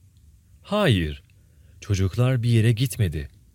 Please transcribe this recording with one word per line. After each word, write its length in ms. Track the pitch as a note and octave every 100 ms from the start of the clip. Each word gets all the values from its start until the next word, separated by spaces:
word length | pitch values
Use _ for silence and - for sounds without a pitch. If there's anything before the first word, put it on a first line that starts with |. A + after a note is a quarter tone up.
| _ _ - _ _ _
Hayır, 600 | - G#3 F#3+ G2 D#2 C#2 - _ _ _ - -
çocuklar 640 | - F#2+ F#2+ - B2 C3
bir 60 | A#2
yere 220 | A#2 G#2+
gitmedi 580 | A2 C3+ - G2 D2+ C#2 - _